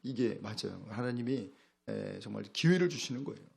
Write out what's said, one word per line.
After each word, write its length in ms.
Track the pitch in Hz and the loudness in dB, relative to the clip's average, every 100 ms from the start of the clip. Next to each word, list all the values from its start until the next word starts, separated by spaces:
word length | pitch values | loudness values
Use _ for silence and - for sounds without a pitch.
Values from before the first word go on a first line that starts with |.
이게 360 | 127 123 120 98 | -4 2 2 0
맞아요. 420 | 104 110 98 92 92 | -6 -4 -4 -6 -8
하나님이, 640 | 101 123 120 120 131 95 - _ _ - | -4 -2 -2 -2 -2 -4 -14 _ _ -8
에, 300 | 107 101 98 | -6 -6 -8
정말 240 | 104 104 | -8 -8
기회를 440 | 104 - 160 180 120 | -6 4 6 8 6
주시는 360 | 117 - 123 | 2 -4 -4
거예요. 200 | 139 107 - | -6 -8 -14